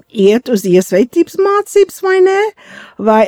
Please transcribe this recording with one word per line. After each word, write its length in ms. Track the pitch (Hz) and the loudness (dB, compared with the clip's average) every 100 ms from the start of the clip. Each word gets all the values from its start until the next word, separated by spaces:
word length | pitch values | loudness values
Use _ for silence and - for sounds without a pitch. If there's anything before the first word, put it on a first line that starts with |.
| - | -4
iet 420 | 226 196 220 - | 0 0 0 -2
uz 140 | 233 | -4
iesveicības 720 | 190 180 - 185 247 339 339 - | 0 0 0 -2 0 -2 -2 -2
mācības 640 | 392 403 392 415 381 - | -2 -2 -2 0 0 -2
vai 140 | 381 381 | -2 0
nē, 160 | 370 392 427 - - - - - | 2 0 -4 -6 -20 -20 -20 -6
vai, 240 | 208 220 | 0 0